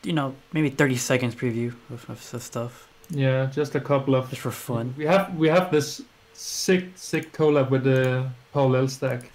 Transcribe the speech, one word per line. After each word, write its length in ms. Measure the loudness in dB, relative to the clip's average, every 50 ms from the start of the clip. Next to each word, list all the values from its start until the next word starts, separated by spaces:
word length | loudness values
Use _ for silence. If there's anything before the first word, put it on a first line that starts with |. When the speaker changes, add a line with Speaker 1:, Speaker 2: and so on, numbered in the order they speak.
Speaker 1:
you 100 | -4 -2
know, 240 | -2 -2 -2 -4 -8 -12 -16 _
maybe 180 | -2 0 0 0
thirty 280 | 2 2 2 2 2
seconds 380 | 0 0 0 0 2 2 -2 -4
preview 380 | -2 -4 -2 -2 -2 -4 -4 -6 -10 -16 -16
of, 180 | -16 -16 -12 -14
of 80 | -14
s-, 260 | -14 -14 -12 -12 -12 -12
stuff. 460 | -8 -8 -8 -8 -8 -10 -16 -20 _ _ _ -14 -8
Speaker 2:
Yeah, 340 | -2 0 2 2 2 2 0
just 300 | -2 -2 -2 -4 -2 -2
a 40 | -4
couple 360 | 0 2 0 2 4 2 2
of 140 | 2 2 -2
Speaker 1:
Just 100 | -10 -8
for 100 | -8 -8
fun. 440 | -8 -8 -8 -4 -4 -4 -4 -4 -6
Speaker 2:
We 80 | -4 0
have, 280 | 4 4 4 2 0 0
we 120 | 2 4
have 220 | 4 6 4 2 4
this 300 | 2 0 0 0 -8 -12 -16 -20 _ _ _ _ _
sick, 560 | -16 -12 -10 -8 -4 2 2 2 2 2 -4 -16
sick 360 | -18 -10 -6 -6 -6 -6 -6
collab 380 | -2 2 2 4 4 4 4 2
with, 160 | 2 2 4
uh, 360 | 4 4 4 2 2 0 -2 -4 -6 -8 -12 _ _
Paul 200 | 0 2 2 4
Elstak. 540 | 4 2 2 0 -2 -4 -4 -4 -4 -4 -8 -14